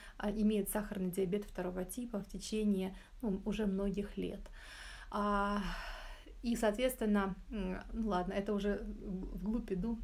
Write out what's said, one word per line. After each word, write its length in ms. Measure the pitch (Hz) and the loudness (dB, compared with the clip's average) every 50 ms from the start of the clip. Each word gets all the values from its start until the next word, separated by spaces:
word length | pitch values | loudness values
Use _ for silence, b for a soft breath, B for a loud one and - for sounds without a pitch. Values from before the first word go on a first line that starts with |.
| B B B | B B B
а, 140 | - - 214 | -4 -2 -2
имеют 400 | 208 220 208 214 220 202 196 - | 2 4 4 6 6 4 2 2
сахарный 400 | - 220 208 - 202 196 185 185 | 0 -2 -2 -2 -2 -2 0 0
диабет 340 | 175 202 190 180 196 208 208 | 2 2 2 2 2 0 0
второго 400 | - - - 175 180 180 185 185 | -2 -4 -4 -2 -2 -2 -2 -4
типа 340 | 185 - 254 247 240 226 202 | -4 -4 -6 -6 -4 -4 -4
в 80 | 202 | -4
течение, 720 | - - 190 - - 220 214 214 208 196 185 185 190 190 B B B B - | -6 -8 -8 -4 -2 0 2 4 4 4 4 2 0 -4 B B B B -4
ну, 200 | - 220 190 190 - | -2 0 0 0 0
уже 220 | 214 202 214 214 | -2 0 2 2
многих 500 | 196 190 190 196 202 - 202 202 - - | 2 2 2 2 2 0 0 -2 -4 -4
лет. 240 | 196 180 175 196 202 - - B B B B B B B B B B B B | -4 -4 -4 -4 -6 -10 -12 B B B B B B B B B B B B
А, 500 | - 208 202 208 202 202 202 202 208 202 190 175 175 B B B B B B B B B B - - - | -2 0 2 4 4 4 4 2 2 0 0 0 -2 B B B B B B B B B B -16 -12 -4
и, 140 | - 233 233 | 0 0 2
соответственно, 800 | 208 226 214 208 240 254 262 254 - 226 214 208 202 196 190 185 - - - | 6 6 6 6 6 4 2 2 2 4 4 6 6 4 2 0 -4 -6 -6
м, 300 | 226 214 185 185 185 190 - - | -4 -2 -2 -2 -2 -4 -6 -4
ну 160 | - 226 220 214 | -4 -2 2 2
ладно, 240 | 196 180 175 180 | 2 2 2 2
это 220 | 196 202 202 214 208 | 0 0 0 2 0
уже 240 | 202 196 202 202 - | 2 2 2 0 0
в-, 580 | - 208 - - - 208 185 185 185 - - 170 | -2 -6 -8 -8 -6 -6 -4 -4 -4 -6 -6 -2
вглубь 340 | 180 208 220 233 214 - | 0 0 0 0 0 0
иду, 260 | 196 180 190 233 226 226 | 0 0 0 0 -2 -2